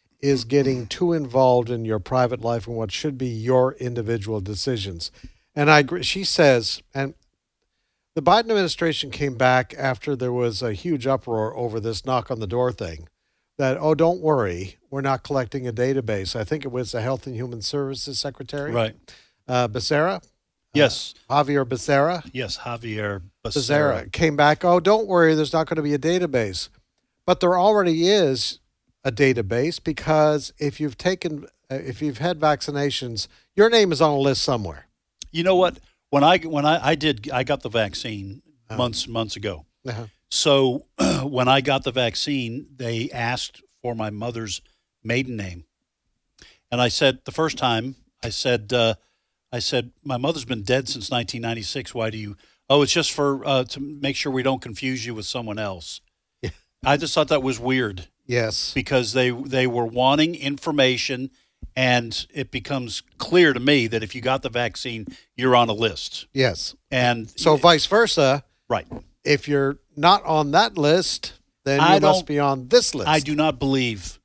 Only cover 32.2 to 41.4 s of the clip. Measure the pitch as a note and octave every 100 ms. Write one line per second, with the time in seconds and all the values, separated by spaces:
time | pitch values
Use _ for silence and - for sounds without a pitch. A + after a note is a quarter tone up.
32.2 | E3+ D#3+ D3+ D3 - C#3+ C#3+ - B2 A2+
33.2 | - _ _ G3 A3+ A#3 G3 C#3+ D#3 C#3+
34.2 | C#3 B2+ - A#2+ F#2 C#2+ - _ _ -
35.2 | - D#3+ F#3 F#3 F3+ - _ _ - C#3
36.2 | D3+ F#3 D#3+ D3 D3+ E3 C3+ D#3 D#3 A2+
37.2 | D3 B2+ B2+ C#3 A#2 A2+ G2+ - A#2 G2+
38.2 | G2 A#2 _ _ - A2 - - B2 A2+
39.2 | A2 - G2+ D#2+ - _ C3+ A2+ A2 _
40.2 | - - D#3 C#3 C3 B2+ - - - C3+
41.2 | C#3 B2+